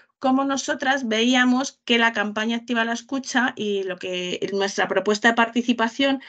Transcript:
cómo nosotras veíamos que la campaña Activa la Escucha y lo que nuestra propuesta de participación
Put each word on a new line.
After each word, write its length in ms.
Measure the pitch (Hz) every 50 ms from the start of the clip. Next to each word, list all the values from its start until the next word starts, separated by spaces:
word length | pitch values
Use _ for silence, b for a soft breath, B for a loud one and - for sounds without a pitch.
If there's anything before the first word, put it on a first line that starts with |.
| B B B _
cómo 260 | - 262 262 269 277
nosotras 640 | 277 269 262 - - 302 - 285 262 269 277 269
veíamos 760 | 220 220 220 233 247 254 254 254 254 247 247 277 - - _ _
que 140 | - 240 233
la 140 | 233 233 233
campaña 440 | 214 202 208 202 214 214 226 233
Activa 280 | 233 233 - 247 233 226
la 80 | 233 233
Escucha 600 | 233 - - 277 269 262 - - 254 254 262 -
y 300 | - 214 208 202 196 190
lo 140 | 190 180 180
que 520 | - 185 185 180 180 180 - - - 185 196
nuestra 360 | 196 196 202 - - 185 185
propuesta 400 | 190 196 190 214 208 202 - 233
de 60 | 233
participación 840 | 233 226 233 - 247 233 - 240 220 226 226 - - 277 277 277 262 B